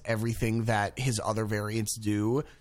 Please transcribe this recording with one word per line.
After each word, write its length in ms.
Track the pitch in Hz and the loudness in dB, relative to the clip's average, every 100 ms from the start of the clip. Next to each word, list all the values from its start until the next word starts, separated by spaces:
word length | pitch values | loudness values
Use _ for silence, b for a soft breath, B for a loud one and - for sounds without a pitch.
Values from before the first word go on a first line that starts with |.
| - | -2
everything 600 | 113 113 113 117 113 113 | -2 0 0 0 2 2
that 320 | 107 101 - | 2 0 0
his 200 | 131 107 | 0 0
other 220 | - 107 110 | 0 -2 0
variants 520 | 104 104 113 107 113 | -2 -2 -2 -2 -2
do, 460 | 107 104 107 131 151 B | 0 2 4 2 -2 B